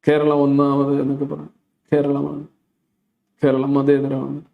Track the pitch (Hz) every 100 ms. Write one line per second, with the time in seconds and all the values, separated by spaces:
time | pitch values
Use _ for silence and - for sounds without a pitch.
0 | - 151 151 147 143 139 143 139 139 143
1 | 135 139 143 151 147 _ _ _ _ 147
2 | 143 143 143 147 151 _ _ _ _ _
3 | _ _ _ _ 143 131 139 139 139 139
4 | 143 135 139 147 165